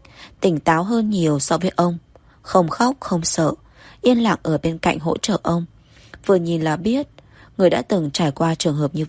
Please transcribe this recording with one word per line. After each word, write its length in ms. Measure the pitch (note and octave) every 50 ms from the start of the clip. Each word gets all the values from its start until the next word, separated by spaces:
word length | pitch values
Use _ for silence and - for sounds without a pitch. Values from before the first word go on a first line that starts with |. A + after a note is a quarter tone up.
| _ - - - - - - -
tỉnh 200 | - G3 E3 D3
táo 240 | - - D#3+ D#3+ F3+
hơn 260 | G3 A#3+ A#3 A3 G#3+
nhiều 280 | G#3 F#3+ E3 D#3 D3 C#3+
so 200 | - - E3+ D#3+
với 120 | E3+ F#3 -
ông. 220 | - F3 F3 F3 E3 _ _ - - _ - _ _ -
Không 260 | - - F#3 F3 D#3
khóc, 280 | - - A#3+ A#3+ C#4 -
không 240 | - - F#3+ E3+ E3
sợ, 300 | - - - D#3+ D3 - - - - _ - - - - -
yên 220 | - A#3+ B3+ A#3 A#3
lặng 160 | A3 F3 - -
ở 160 | E3 D#3 D3
bên 200 | - E3 E3 E3
cạnh 200 | - F3+ E3 -
hỗ 180 | D3+ E3 D#3
trợ 240 | - - - G3+ - -
ông. 220 | - E3+ F3 E3+ - _ - _ _ - - - - - - -
Vừa 100 | - G3
nhìn 260 | F#3 E3+ E3 E3+ E3 D#3
là 140 | D#3+ D#3
biết, 320 | F3+ E3+ G#3+ A#3 C#4 D4 - _ _ - - - - - - - -
người 120 | F#3+ F3
đã 120 | - - B3+
từng 280 | - A3 F#3 D#3+ D3
trải 200 | C#3 - F3 D3
qua 240 | C#3 - E3 E3 E3
trường 220 | - - E3+ C#3+
hợp 180 | D3 D3 C#3 -
như 100 | D3+ D#3